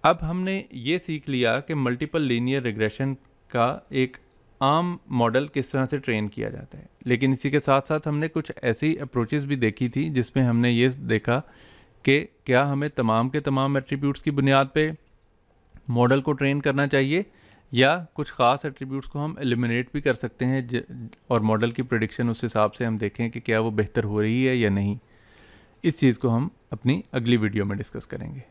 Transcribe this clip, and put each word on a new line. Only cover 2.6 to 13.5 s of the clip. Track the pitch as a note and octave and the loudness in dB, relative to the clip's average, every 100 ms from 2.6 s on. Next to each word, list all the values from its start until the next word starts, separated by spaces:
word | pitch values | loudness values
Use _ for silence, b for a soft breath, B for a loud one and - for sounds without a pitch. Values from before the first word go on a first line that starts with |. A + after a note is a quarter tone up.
रिग्रेशन | B2 G#2+ G#2+ - C3+ C3 _ _ _ | -2 0 -2 0 -4 -4 _ _ _
का | B2 A#2+ C#3+ - | 0 0 0 -6
एक | C3+ C3 - _ _ _ _ | -2 -2 -4 _ _ _ _
आम | C3+ D#3 F3 F3 - | 2 2 0 -6 -4
मॉडल | B2+ A#2 B2 C#3+ | 0 2 2 0
किस | C#3+ B2+ | -4 -2
तरह | C#3 C3 | -2 -2
से | C#3+ | -2
ट्रेन | C3+ A2 G#2 | -2 -2 -2
किया | - G#2+ | -6 -8
जाता | - - - | -8 -16 -20
है, | - _ B2 | -20 _ -2
लेकिन | A#2+ C3+ | 2 2
इसी | C3 C#3+ | 2 0
के | C#3+ | 0
साथ | C#3 C3+ | 2 2
साथ | - D#3 D3+ | 2 -4 -2
हमने | D3 D#3 | -2 -2
कुछ | E3 D3 - | -4 -6 -4
ऐसी | B2+ A2 D3+ D#3+ | -2 0 0 -2
अप्रोचेस | C#3+ B2+ A#2 D3+ C#3 | -4 -4 -2 -2 -2
भी | C#3 | 0
देखी | A2 - B2 | 0 0 -2
थी | B2+ D#3+ | -2 -2
जिसमें | C3+ A#2 C3+ | -2 0 2
हमने | B2+ A#2 B2 | 2 4 4
ये | A#2 B2+ | 4 2
देखा | C3 A#2+ A2 - B2 - B B B B B - | 0 -2 0 2 -2 -2 B B B B B 0
कि | C#3 E3 _ - | 0 0 _ 2
क्या | B2+ | 2
हमें | C#3+ C#3 D3 | 4 0 -2
तमाम | - A2+ A2 B2 | -2 2 2 2
के | D3 | -2
तमाम | C#3+ | -2